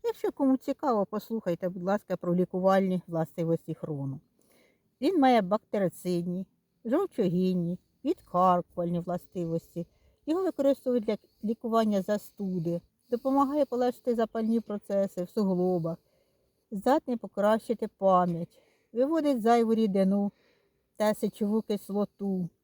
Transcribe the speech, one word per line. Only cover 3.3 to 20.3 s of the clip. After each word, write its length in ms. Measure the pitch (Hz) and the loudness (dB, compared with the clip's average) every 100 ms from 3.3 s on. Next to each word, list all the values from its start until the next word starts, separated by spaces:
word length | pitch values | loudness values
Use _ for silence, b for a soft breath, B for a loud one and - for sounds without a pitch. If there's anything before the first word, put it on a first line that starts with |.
| - 165 165 - | -4 -2 -2 -2
хрону. 460 | 160 - 147 139 131 _ _ b b b b b _ | -10 -8 -6 -6 -8 _ _ b b b b b _
Він 200 | 277 381 | 0 4
має 220 | 262 240 | 4 4
бактерицидні, 1040 | 180 208 _ 247 185 - 180 175 175 180 185 _ _ _ | 2 -4 _ -2 -2 -2 -4 -2 -2 -6 -10 _ _ _
жовчогінні, 920 | 233 277 392 - 185 175 185 180 170 180 _ _ | -2 0 0 0 0 2 0 0 -2 -6 _ _
відкаркувальні 960 | 269 - _ 180 185 180 - - 170 175 | -6 -6 _ 2 4 4 0 -6 -2 -2
властивості. 880 | 175 180 - 185 165 165 - - 170 _ _ _ - | -4 -8 -8 -8 -4 -4 -6 -12 -12 _ _ _ -4
Його 160 | 330 | -2
використовують 640 | 370 - 277 269 262 247 | -2 0 0 0 0 -2
для 120 | 214 214 _ _ | -2 -6 _ _
лікування 580 | 208 233 233 226 220 202 | -6 -6 -2 0 2 0
застуди, 800 | 185 208 - _ 196 185 165 170 _ _ _ | 0 -4 -4 _ -6 -4 -4 -6 _ _ _
допомагає 540 | 240 269 277 277 294 | -4 0 2 2 2
полегшити 500 | 277 247 247 - - | 0 0 -2 -2 -4
запальні 460 | 233 226 226 220 226 | -2 -2 -2 0 -2
процеси 640 | - 208 - 196 196 - | -2 -10 -2 -2 -2 -4
в 80 | 180 | -6
суглобах, 680 | - 196 180 180 180 160 170 _ _ _ _ _ _ _ | -2 0 2 2 0 -2 -6 _ _ _ _ _ _ _
здатний 440 | 202 247 294 - 240 | -4 0 0 0 -8
покращити 720 | 196 - 202 220 - 226 220 | -8 0 2 2 0 -6 -6
пам'ять, 720 | _ 190 180 180 170 170 _ b b b | _ 4 4 4 -2 -8 _ b b b
виводить 500 | 220 269 330 294 254 | -2 0 2 2 2
зайву 320 | 214 233 226 | 4 4 4
рідину 580 | 220 220 190 190 202 202 | 2 2 2 2 2 -2